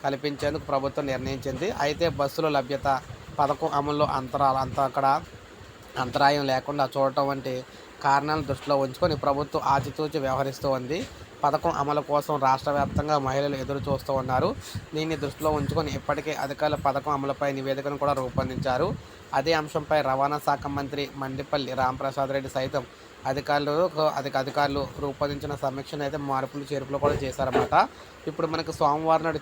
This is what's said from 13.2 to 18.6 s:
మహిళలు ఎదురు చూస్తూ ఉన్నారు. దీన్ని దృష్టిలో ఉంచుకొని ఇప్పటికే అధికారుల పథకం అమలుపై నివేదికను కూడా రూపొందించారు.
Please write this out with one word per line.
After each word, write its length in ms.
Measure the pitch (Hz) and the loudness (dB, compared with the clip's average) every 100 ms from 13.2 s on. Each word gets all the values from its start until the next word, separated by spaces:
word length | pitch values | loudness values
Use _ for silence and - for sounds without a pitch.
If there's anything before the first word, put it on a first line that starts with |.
| 131 | 2
మహిళలు 280 | 135 143 135 | 0 0 -2
ఎదురు 180 | 127 139 127 | -4 -4 -2
చూస్తూ 240 | 135 - 135 | -2 0 -2
ఉన్నారు. 340 | 127 127 170 269 - - - | 2 2 2 -2 -8 -12 -6
దీన్ని 220 | 151 160 156 | -4 -2 -2
దృష్టిలో 260 | 139 - 156 151 | -4 -2 0 0
ఉంచుకొని 320 | 139 147 151 135 | 0 0 -2 -4
ఇప్పటికే 340 | - 147 151 151 139 | -2 -2 -2 -4 -4
అధికారుల 300 | 139 151 147 143 | -2 0 2 0
పథకం 260 | 135 143 | 0 0
అమలుపై 400 | 143 139 135 143 | 0 0 0 -2
నివేదికను 460 | 135 135 135 143 143 | -2 -2 -2 -2 0
కూడా 160 | 143 | 0
రూపొందించారు. 720 | 135 127 123 131 127 | 0 0 -2 -2 -2